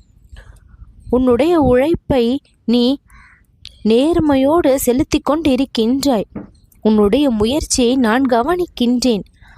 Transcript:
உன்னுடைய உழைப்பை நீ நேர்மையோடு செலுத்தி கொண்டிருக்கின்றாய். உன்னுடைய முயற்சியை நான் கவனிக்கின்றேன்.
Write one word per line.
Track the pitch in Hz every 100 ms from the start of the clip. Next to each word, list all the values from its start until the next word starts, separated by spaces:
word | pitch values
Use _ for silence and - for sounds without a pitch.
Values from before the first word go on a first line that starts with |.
| _ _ _ - - - _ - - - -
உன்னுடைய | 240 254 233 311 349
உழைப்பை | 262 247 285 339 - 277 233 269 - _ -
நீ | 240 240 277 _ - - _ _ _ - -
நேர்மையோடு | 208 226 285 349 311 269 269 311 262 269
செலுத்தி | - 254 302 302
கொண்டிருக்கின்றாய். | - 302 311 254 269 - 220 269 277 233 175 202 - _ _ _
உன்னுடைய | 214 214 202 247 285
முயற்சியை | 220 220 294 - - 233 269
நான் | 233 233 269
கவனிக்கின்றேன். | 240 247 359 349 - 240 247 247 214 - _ -